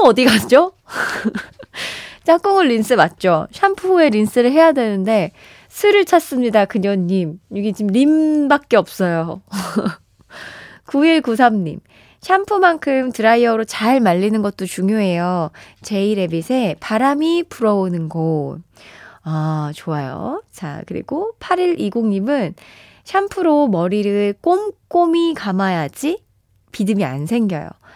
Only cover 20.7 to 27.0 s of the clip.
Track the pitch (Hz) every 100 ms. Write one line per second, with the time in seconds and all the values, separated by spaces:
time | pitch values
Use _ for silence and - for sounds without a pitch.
20.7 | 143 - - - 294 440 - - 359 359
21.7 | 339 208 233 220 196 220 285 170 - -
22.7 | - - _ - 381 403 381 339 294 277
23.7 | 175 180 208 202 202 202 202 330 370 427
24.7 | - - 349 339 339 339 294 208 185 190
25.7 | 170 143 - 294 403 _ _ _ _ _
26.7 | - 202 202